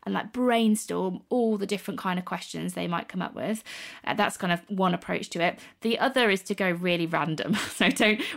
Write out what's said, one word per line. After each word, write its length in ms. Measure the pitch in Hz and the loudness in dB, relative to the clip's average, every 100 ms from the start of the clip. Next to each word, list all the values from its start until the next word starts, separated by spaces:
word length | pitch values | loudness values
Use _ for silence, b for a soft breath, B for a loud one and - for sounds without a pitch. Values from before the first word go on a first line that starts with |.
| 196 | -4
and, 80 | 190 | -4
like, 160 | 208 | -4
brainstorm 880 | 247 247 233 220 214 - 175 185 180 - | 0 2 4 4 2 0 -2 -2 -4 -2
all 280 | 247 226 208 | 2 2 2
the 80 | 196 | -2
different 320 | 202 - - | -4 -4 -4
kind 180 | 190 180 | -2 -2
of 60 | |
questions 520 | 180 180 - 165 175 180 | -4 -8 -8 -8 -6 -4
they 120 | 175 | -4
might 220 | 170 - | -4 -4
come 120 | 185 | -6
up 140 | - - | -6 -4
with. 260 | 151 220 B B B B - | -4 -4 B B B B -2
Uh, 80 | |
that's 240 | - - - | 2 0 0
kind 160 | 180 | 0
of 80 | 175 - | 0 -2
one 240 | 190 185 | 0 2
approach 360 | 175 - 180 - | 2 -2 -4 -4
to 120 | 170 | 0
it. 160 | 175 - B - | 0 -2 B -6
The 180 | 226 226 | -2 0
other 300 | 254 262 226 | 2 4 4
is 120 | 190 | 2
to 120 | - 202 | 0 0
go 140 | 190 | 0
really 340 | 170 180 170 165 | 2 2 2 2
random. 480 | 165 160 156 - 214 | 0 0 0 0 0
<laughs> 60 | - - | -2 2
So 120 | 196 | 4
don't, 320 | - 220 214 B | 6 4 4 B